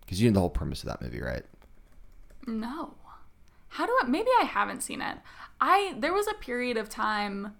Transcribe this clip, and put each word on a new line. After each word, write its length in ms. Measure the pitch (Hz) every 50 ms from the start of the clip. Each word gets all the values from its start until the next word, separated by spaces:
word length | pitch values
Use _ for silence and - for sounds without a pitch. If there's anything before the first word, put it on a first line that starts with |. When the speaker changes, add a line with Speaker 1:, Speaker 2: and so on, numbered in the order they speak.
| - -
Speaker 1:
'cause 120 | 90 90
you 80 | 113 120
know 60 | 107
the 60 | 95
whole 100 | 90 87
premise 320 | - - - 73 69 - -
of 60 | -
that 120 | 62 -
movie, 200 | - 62 60 58 60
right? 220 | 60 62 62 - - - - - - - - - - - - - - - - - - - - -
Speaker 2:
No. 480 | 240 226 220 220 240 269 330 320 285 - - - - - - - - - - - - - - - -
How 180 | - - 320
do 60 | 403 480 523 -
I, 40 |
maybe 220 | 240 247 349 453 494 508 466
I 40 | 349
haven't 380 | - - - 208 202 196 - -
seen 180 | - - -
it. 180 | - - - - - - - - - - - -
I, 340 | 262 285 359 403 403 381 - 214
there 140 | 220 311 359
was 140 | 403 415
a 80 | 440 415
period 420 | - - - 247 247 247 247 240
of 120 | 233 220 -
time 680 | - 240 220 214 214 208 208 202 196 196 202 208 202